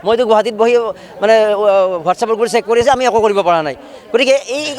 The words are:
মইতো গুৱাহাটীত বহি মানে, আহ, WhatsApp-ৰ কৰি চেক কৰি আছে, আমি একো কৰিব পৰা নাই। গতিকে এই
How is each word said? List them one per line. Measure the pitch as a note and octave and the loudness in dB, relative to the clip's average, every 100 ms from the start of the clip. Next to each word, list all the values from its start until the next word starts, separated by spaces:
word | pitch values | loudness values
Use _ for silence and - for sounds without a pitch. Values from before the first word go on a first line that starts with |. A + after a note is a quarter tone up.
মইতো | F3+ A3+ | -2 0
গুৱাহাটীত | A#3+ G#3+ G#3+ | 2 2 0
বহি | G#3+ A3+ A#3+ A3+ F3+ - - | 0 2 2 -2 -10 -16 -4
মানে, | G3+ A3+ | 2 2
আহ, | G#3+ G#3 G#3 G3 F#3+ F3+ | 2 2 2 2 0 -2
WhatsApp-ৰ | D#3+ F#3 A3+ A3 | -4 -2 -2 -2
কৰি | A3+ | 0
চেক | A3+ F#3+ | -2 0
কৰি | A#3 | 0
আছে, | A#3+ | 2
আমি | B3+ | 2
একো | B3+ A3 | 2 2
কৰিব | G#3+ G3+ | 0 0
পৰা | F3 E3+ | 0 0
নাই। | D3+ C3 - - - | -2 -8 -16 -20 -4
গতিকে | A3+ C4 | -2 2
এই | C#4 B3+ C4+ D4+ | 0 -2 -8 -6